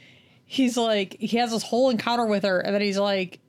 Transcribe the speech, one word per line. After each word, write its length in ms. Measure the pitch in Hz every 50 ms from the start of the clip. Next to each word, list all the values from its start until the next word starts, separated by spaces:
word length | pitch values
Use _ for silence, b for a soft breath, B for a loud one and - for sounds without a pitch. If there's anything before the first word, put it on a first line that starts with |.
| b b b b b b b b b
he's 320 | b - - 262 240 233
like, 400 | 247 233 226 214 208 196 180 - -
he 180 | 214 - 214 233
has 120 | 247 233
this 120 | 226 214 -
whole 280 | - - 233 262 262
encounter 360 | 247 208 - 233 240 240 240
with 160 | 220 208 196 180
her. 160 | 202 185 180
And 140 | - - 202
then 80 | 202 208
he's 160 | 202 190 196
like, 420 | 202 202 196 190 185 170 - - _